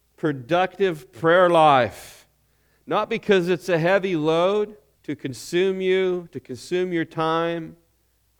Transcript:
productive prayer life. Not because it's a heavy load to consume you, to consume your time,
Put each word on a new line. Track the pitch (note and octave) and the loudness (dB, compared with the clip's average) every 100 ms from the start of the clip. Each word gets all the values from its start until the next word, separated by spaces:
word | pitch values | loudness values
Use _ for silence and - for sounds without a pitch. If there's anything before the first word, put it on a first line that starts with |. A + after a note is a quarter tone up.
| _ _ | _ _
productive | D#3+ C#3 A#2 E3+ F#3 - F#3+ D#3+ - | -4 -4 -2 -2 -2 -2 -2 -2 -12
prayer | - E3 F3 F3+ | -2 2 4 6
life. | E3+ D#3 C3+ A2 - - - _ _ _ _ _ _ - | 6 6 6 2 -4 -20 -20 _ _ _ _ _ _ -6
Not | F3+ G#3+ | -4 -4
because | A3 - G3 F3 | -4 2 2 2
it's | F3 - | -2 0
a | E3+ | 0
heavy | E3+ G3 F#3+ E3 | 2 0 0 -2
load | D3+ E3 F3+ G#3 G#3+ - _ _ | 0 0 0 0 -4 -10 _ _
to | - C#3+ | -12 -10
consume | C#3+ B2 - E3+ F#3+ F#3+ | -10 -12 -6 0 0 0
you, | F#3+ F#3 F#3 F3+ E3+ | 0 0 0 -4 -8
to | C3 | -14
consume | - B2+ - F3+ F#3 | -14 -16 -6 -4 -2
your | E3+ D#3+ | -4 -4
time, | E3 D#3+ E3 E3+ E3+ D#3+ E3 _ _ _ _ _ | -4 -2 -2 -2 -6 -10 -16 _ _ _ _ _